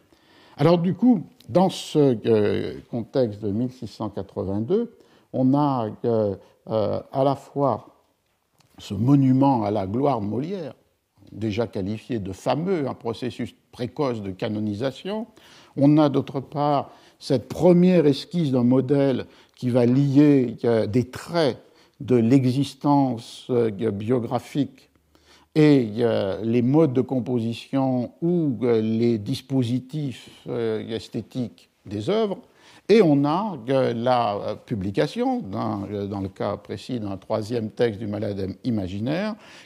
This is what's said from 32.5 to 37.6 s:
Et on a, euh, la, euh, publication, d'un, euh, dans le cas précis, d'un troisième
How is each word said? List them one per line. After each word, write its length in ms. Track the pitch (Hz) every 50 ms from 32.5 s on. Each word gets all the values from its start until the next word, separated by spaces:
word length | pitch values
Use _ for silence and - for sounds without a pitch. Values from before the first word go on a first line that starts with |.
| _ _ _ - - - _ -
Et 80 | 196 233
on 240 | 202 160 143 139 143
a, 320 | 143 156 180 214 220 175 127 110 123
euh, 240 | 135 135 127 123 120
la, 400 | 117 117 127 127 120 117 107 104
euh, 200 | 101 - 101 107
publication, 840 | 104 - - 127 101 90 101 101 151 151 147 - 226 240 262 254 247
d'un, 480 | 185 98 95 117 117 110 107 101 101 95
euh, 160 | 104 101 101
dans 140 | 98 104 98
le 80 | 98 95
cas 300 | - - 117 101 101 98
précis, 420 | - - 107 104 - - 123 120
d'un 160 | 107 101 98
troisième 540 | 90 - - 110 110 107 104 123 120